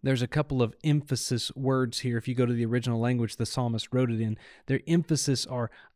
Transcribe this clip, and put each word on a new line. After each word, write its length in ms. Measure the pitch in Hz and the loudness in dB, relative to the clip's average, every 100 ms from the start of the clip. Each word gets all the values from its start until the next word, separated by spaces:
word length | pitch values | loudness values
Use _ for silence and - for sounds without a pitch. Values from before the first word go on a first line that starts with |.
There's 180 | 131 131 | 0 0
a 80 | 123 | 0
couple 320 | 151 147 131 | -2 0 2
of 140 | 117 - | 0 0
emphasis 640 | 156 147 143 123 - 123 - - | 2 2 2 -4 -2 -4 -4 -4
words 440 | 135 131 127 - | 0 2 0 -2
here. 180 | 127 120 | -2 -2
If 100 | 120 | -2
you 60 | |
go 100 | 123 | 0
to 80 | 120 | 2
the 140 | 120 117 | 2 2
original 340 | 123 120 117 | 0 0 0
language 360 | 117 123 113 - | 2 0 -2 -2
the 100 | 113 | -4
psalmist 420 | - 123 113 - | -2 -2 -2 -2
wrote 200 | 127 127 | 0 0
it 100 | 113 | 0
in, 160 | 113 110 - - - | -2 -4 -8 -20 -2
their 160 | 135 - | -2 2
emphasis 600 | 165 160 147 - 131 - | 0 2 0 0 -2 -2
are, 240 | 127 117 - - | -4 -6 -8 -20